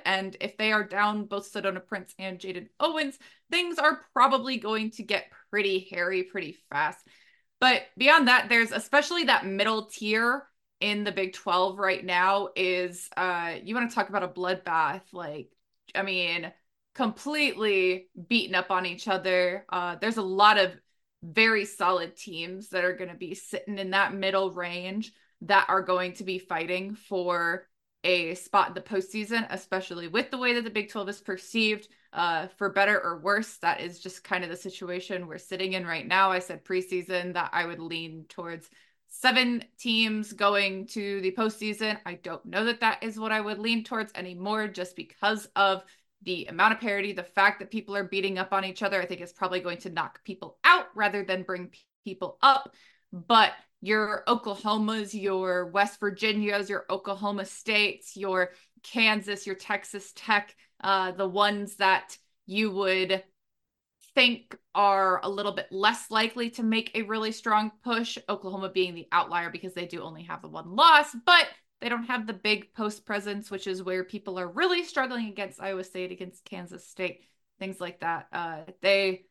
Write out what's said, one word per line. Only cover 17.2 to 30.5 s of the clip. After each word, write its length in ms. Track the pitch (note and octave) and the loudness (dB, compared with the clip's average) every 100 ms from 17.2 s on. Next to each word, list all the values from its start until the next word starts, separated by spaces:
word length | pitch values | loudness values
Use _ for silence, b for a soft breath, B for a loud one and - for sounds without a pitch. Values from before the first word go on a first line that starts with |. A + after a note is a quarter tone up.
| C#4 D4+ C#4+ F#3+ G#3+ G3 F#3 F#3 - - E3 | -4 0 0 2 2 4 2 0 -6 -20 0
beaten 280 | A#3 - F#3 | 0 2 0
up 160 | F3+ | 0
on 160 | F#3 F3+ | 0 -2
each 200 | F3 A3+ | -6 -4
other. 560 | F#3+ F#3 F3+ F3+ F#3+ - | -2 2 2 2 -2 -6
Uh, 260 | F3+ F3 E3 | -4 -4 -2
there's 160 | G#3+ A3+ | -2 0
a 60 | |
lot 340 | F#3+ F#3+ G#3 G#3 | -2 6 8 8
of 140 | F#3 - _ _ _ _ | 4 0 _ _ _ _
very 420 | E3+ D#3 A3+ A3 G3+ | -4 4 4 4 0
solid 520 | - F3+ F3+ E3 - | 0 2 2 -2 -10
teams 520 | - E3 E3+ F#3+ G#3+ | -12 -10 -8 -10 -6
that 140 | F#3 | -2
are 120 | F3+ F3 | 0 -2
gonna 180 | F3+ | -8
be 220 | E3+ F3 F#3 | -10 -10 -10
sitting 420 | - F#3 G3+ G3+ | -8 -8 -6 -6
in 140 | F#3+ | 0
that 240 | G3 G3 G3 | 2 2 0
middle 360 | F#3+ F#3+ F#3+ | 0 2 0
range 640 | F3 F3 F3 F3+ G3+ A3 - _ _ | -2 -6 -6 -6 -6 -8 -12 _ _
that 260 | E3+ G3 - | 4 4 6
are 140 | F#3+ | 2
going 300 | F#3 F3+ F3+ | 2 0 0
to 100 | F3+ | -6
be 160 | F#3+ F#3 | -6 -8
fighting 560 | F#3 E3+ E3 F3+ G3 G#3+ | -6 -6 -2 -4 -4 -12
for 720 | - F#3+ F3 F3 E3+ F#3 - _ _ _ | -6 -4 -2 0 0 -2 -8 _ _ _
a 300 | F3 F3+ E3 | 2 2 0
spot 360 | F3+ - G3+ E3 | -6 0 2 2
in 40 | |
the 80 | E3+ | -2
postseason, 640 | - G3 F#3+ G#3+ G#3 A#3 A3 | -4 -4 -2 -6 -2 -2 -2
especially 560 | F#3 - F#3+ F#3 F3 E3+ | -8 -6 -6 -6 -10 -4
with 240 | G3 B3 | -2 -2
the 60 | B3+ | -2
way 140 | B3 | 0